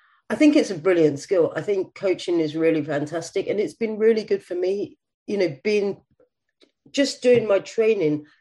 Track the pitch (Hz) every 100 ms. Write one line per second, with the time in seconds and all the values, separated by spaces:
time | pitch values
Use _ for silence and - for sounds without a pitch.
0 | _ _ - - 302 294 220 175 180 175
1 | 151 139 - 185 156 160 202 196 - -
2 | 190 175 - 170 156 160 160 160 147 147
3 | 147 165 165 196 - 196 165 - 220 214
4 | 220 220 208 196 - 180 185 202 175 -
5 | _ _ - 202 175 139 214 208 202 -
6 | _ _ _ _ _ _ _ _ _ -
7 | 269 - 247 240 214 196 - - 220 202
8 | 151 151 - _